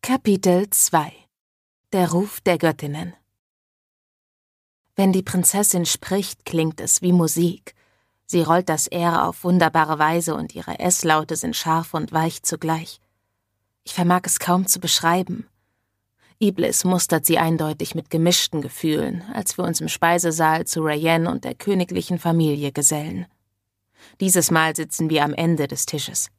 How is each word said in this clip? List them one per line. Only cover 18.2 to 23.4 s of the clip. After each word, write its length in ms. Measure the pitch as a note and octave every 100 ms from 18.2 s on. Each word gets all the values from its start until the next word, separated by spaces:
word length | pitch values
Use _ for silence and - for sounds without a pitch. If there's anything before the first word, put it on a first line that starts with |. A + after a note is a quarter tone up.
| E3 F3 - D#3
Gefühlen, 640 | C#3+ - D#3+ D3+ D#3 F3 F#3+
als 240 | - F3+ -
wir 80 |
uns 160 | F3 E3
im 80 | D#3+
Speisesaal 800 | - E3+ F3 E3 D#3+ D#3+ D#3+ E3+
zu 160 | -
Rayanne 480 | D#3 D3+ D#3+ E3 E3+
und 140 | E3
der 100 | -
königlichen 640 | - - G3 F3 F3+ E3+ F3
Familie 540 | E3+ E3 D#3+ D3 C#3+
gesellen. 520 | C3+ C#3+ D3+ D3+ F#3 F3 _